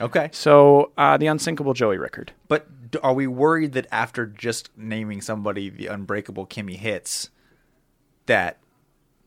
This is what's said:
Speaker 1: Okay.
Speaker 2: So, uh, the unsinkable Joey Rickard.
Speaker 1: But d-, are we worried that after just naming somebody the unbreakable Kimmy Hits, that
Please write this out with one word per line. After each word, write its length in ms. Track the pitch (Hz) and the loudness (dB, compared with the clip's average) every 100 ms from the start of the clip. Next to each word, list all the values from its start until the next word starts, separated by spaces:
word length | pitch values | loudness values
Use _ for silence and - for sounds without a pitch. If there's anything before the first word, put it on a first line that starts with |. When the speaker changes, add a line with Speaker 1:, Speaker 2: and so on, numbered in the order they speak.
Speaker 1:
Okay. 280 | 117 180 151 | -4 -2 -4
Speaker 2:
So, 580 | - 151 147 143 143 143 - | -2 6 8 10 8 4 2
uh, 180 | 143 143 | 4 4
the 100 | 156 | 2
unsinkable 460 | 156 - 151 139 | -2 -4 -4 -4
Joey 240 | 123 113 92 | 0 0 0
Rickard. 360 | 64 - - - - | -6 -12 -18 -12 -4
Speaker 1:
But 420 | 151 - 135 120 | -4 -4 -20 -10
d-, 80 | - | -4
are 120 | 135 | 0
we 140 | 131 135 | 0 -2
worried 440 | 127 147 160 151 | 2 2 2 -2
that 140 | 127 - | -4 -4
after 340 | 110 117 - 113 | -4 -4 -6 -8
just 420 | 104 117 113 - - | -8 -8 -8 -10 -16
naming 440 | 110 110 107 101 | -10 -8 -8 -10
somebody 480 | 98 107 104 101 98 | -8 -6 -6 -6 -8
the 180 | - 92 | -10 -10
unbreakable 600 | 101 95 104 - 98 95 | -10 -6 -8 -8 -12 -12
Kimmy 280 | - 101 92 | -12 -12 -8
Hits, 540 | 110 95 - - - _ _ _ _ _ _ _ _ _ - | -6 -6 -8 -10 -12 _ _ _ _ _ _ _ _ _ 0
that 320 | 110 87 - _ _ _ _ _ _ | 0 0 -8 _ _ _ _ _ _